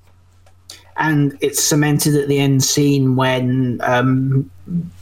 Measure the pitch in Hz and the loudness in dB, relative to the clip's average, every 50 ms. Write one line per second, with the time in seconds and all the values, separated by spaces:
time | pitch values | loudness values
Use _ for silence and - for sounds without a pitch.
0 | _ - - - _ _ _ - - - - - _ - - - - - - - | _ -20 -20 -20 _ _ _ -20 -20 -20 -20 -20 _ -20 -20 -20 -20 -14 -8 -4
1 | 156 156 156 147 143 139 139 - - 139 - - - - 165 147 147 147 147 147 | -2 0 0 0 0 0 -2 -2 -4 -4 -2 -2 -2 0 2 2 2 2 0 0
2 | - 151 147 147 139 139 143 139 143 139 139 131 131 - - 147 143 143 143 139 | 0 0 0 0 0 0 0 0 2 2 2 2 0 0 0 0 2 2 2 2
3 | 131 131 127 131 131 127 127 127 127 123 127 131 131 123 117 - - - 123 123 | 2 2 2 0 0 0 0 0 -2 -2 0 0 0 -2 -2 -4 -2 0 0 2
4 | 127 131 131 131 131 135 135 135 139 - - - - - 175 170 170 - - - | 2 2 0 0 0 0 0 -2 -2 -4 -8 -20 -12 -8 -6 -6 -6 -8 -12 -16